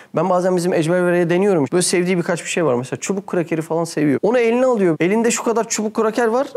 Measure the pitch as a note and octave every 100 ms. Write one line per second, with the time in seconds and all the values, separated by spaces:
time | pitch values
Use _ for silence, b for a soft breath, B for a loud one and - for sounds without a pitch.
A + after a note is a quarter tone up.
0 | B D3+ F#3 F3+ F#3 F3+ F3 F3+ D#3 F3+
1 | F3 F3 F3 F3+ G3+ F3 C3 F3+ F3 F3+
2 | F3+ F3+ E3 E3 - F#3 D3+ B2 C3 C3
3 | - G3 G3 F#3 D#3+ D#3+ D#3 E3 D#3+ E3
4 | D3+ C3 G3+ B3 A3+ A#3+ C4 A#3 F3+ D3+
5 | E3+ A3 A#3 - A#3+ A3+ A3+ - G#3+ A3+
6 | A3 A3 A#3 A#3+ C#4